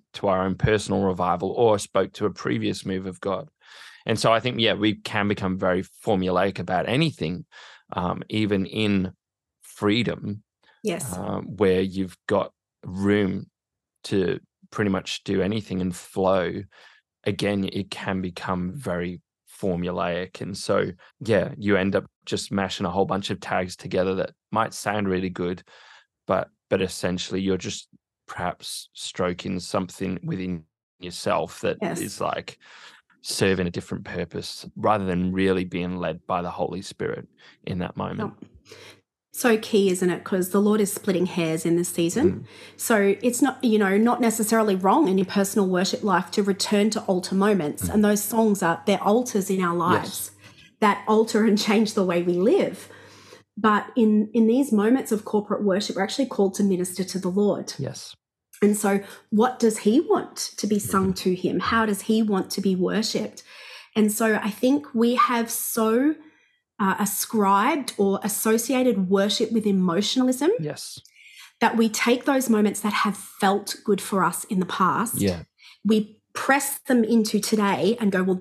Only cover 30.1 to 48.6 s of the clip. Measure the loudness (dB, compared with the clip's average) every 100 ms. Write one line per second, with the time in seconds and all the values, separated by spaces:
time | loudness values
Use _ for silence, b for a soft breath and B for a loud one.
30.1 | -6 -6 -6 -6 -8 -10 _ _ _ -14
31.1 | -8 -2 -2 -4 -6 -6 -4 -4 -6 -8
32.1 | -6 -6 -6 -10 -18 B B B B _
33.1 | _ -8 0 2 2 -2 -4 -8 -10 -10
34.1 | -8 -8 -8 -12 -14 -16 -4 0 0 0
35.1 | -2 -2 0 2 0 -2 -4 -6 -4 -6
36.1 | -6 -4 -4 -4 -4 -6 -6 -12 -8 -6
37.1 | -6 -12 _ b b -10 -6 -6 -6 -8
38.1 | -6 -8 -10 -20 -20 -20 B B B _
39.1 | _ _ -2 2 2 2 2 4 2 0
40.1 | 0 -2 -2 0 2 4 4 2 -2 -2
41.1 | 0 0 0 -2 0 2 2 0 0 0
42.1 | 2 2 0 B B B B 2 4 4
43.1 | 2 0 2 0 2 2 4 4 4 4
44.1 | 4 2 2 2 2 2 2 4 4 4
45.1 | 2 2 0 0 2 2 2 0 -2 0
46.1 | 0 0 -2 0 0 2 2 2 0 -2
47.1 | -2 0 2 2 2 0 -4 -2 2 4
48.1 | 2 0 2 2 4